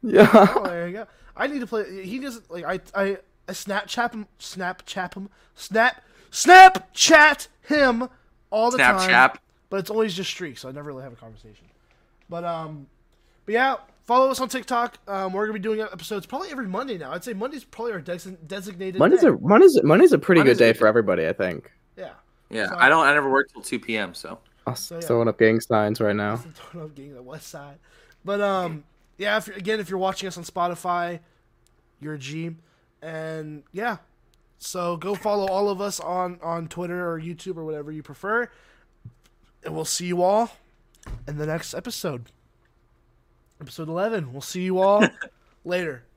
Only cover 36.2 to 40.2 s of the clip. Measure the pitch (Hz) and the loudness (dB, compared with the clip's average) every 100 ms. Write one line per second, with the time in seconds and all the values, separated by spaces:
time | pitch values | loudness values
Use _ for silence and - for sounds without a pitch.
36.2 | 180 175 165 170 165 165 175 175 175 165 | -6 -8 -8 -8 -8 -10 -8 -6 -6 -8
37.2 | 160 170 185 170 156 151 147 156 147 143 | -10 -12 -12 -10 -10 -10 -10 -14 -16 -14
38.2 | 196 226 233 _ _ _ _ _ - _ | -4 -4 -4 _ _ _ _ _ -20 _
39.2 | _ _ _ _ - 160 156 - 175 175 | _ _ _ _ -14 -10 -8 -8 -6 0